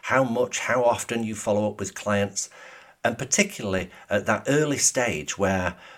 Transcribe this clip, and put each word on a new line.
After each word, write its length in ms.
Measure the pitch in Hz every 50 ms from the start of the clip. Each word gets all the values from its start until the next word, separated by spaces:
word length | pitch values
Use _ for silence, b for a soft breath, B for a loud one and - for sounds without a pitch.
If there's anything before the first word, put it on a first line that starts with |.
| B
How 200 | - 120 131 135
much, 360 | 123 117 123 123 123 - -
how 240 | - - 120 127 120
often 400 | 120 113 98 - - 120 117 113
you 100 | 110 110
follow 340 | 107 - 113 104 104 107 107
up 120 | 104 -
with 160 | 98 95 -
clients, 540 | - - 104 104 101 101 98 - - - - B B B B B B B B B B -
and 140 | 117 113 -
particularly 720 | 139 - - - - 202 - - 120 98 95 92 90 - B B B B
at 160 | 98 104 98 113
that 180 | 107 - - 123
early 300 | 139 151 151 151 139 -
stage 640 | - - - 131 123 113 85 76 73 - - -
where 360 | 98 95 95 92 90 87 90 B B B B